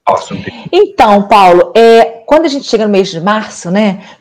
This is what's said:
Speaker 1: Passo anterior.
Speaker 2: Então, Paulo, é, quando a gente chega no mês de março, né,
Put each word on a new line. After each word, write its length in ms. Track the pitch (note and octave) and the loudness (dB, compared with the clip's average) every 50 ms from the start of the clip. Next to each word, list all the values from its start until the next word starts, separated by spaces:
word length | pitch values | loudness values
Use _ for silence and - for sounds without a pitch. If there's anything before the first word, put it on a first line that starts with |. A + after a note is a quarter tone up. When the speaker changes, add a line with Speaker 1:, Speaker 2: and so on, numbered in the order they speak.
| - | -4
Speaker 1:
Passo 300 | - - - - - G3+ | -4 -4 -4 -6 -10 -14
anterior. 340 | - G3 - - A#3 G#3+ - | -12 -12 -14 -16 -16 -10 -2
Speaker 2:
Então, 560 | - F4+ G#4 - - - C4 G#3+ G3+ G3+ G3 | 0 0 0 0 0 0 2 2 2 0 2
Paulo, 440 | - A3+ G3+ G3 F3+ F3 F3+ F3 F3 - | 2 2 4 4 4 4 4 2 0 2
é, 480 | A3 A#3 A#3 A3+ A3+ A3 - - - - | 2 4 4 4 4 2 0 -2 -10 -4
quando 200 | - C#4+ D#4 E4 | 0 0 0 0
a 20 | |
gente 180 | D#4 C4+ C#4 - | -2 -4 -6 -8
chega 200 | - A#3+ G#3 A3 | -4 -4 -2 -2
no 60 | G#3 | -2
mês 180 | G3+ F#3+ G3 - | -2 -2 -2 -4
de 120 | D#3+ E3 | -6 -6
março, 480 | D#3+ G3+ G#3+ A3 G#3 - - - - F3 | -4 -4 -4 -4 -6 -10 -16 -14 -8 -4
né, 340 | F3+ G#3 A3 G3+ F3+ - - - - - | -2 -2 -2 -2 -4 -6 -12 -20 -12 -4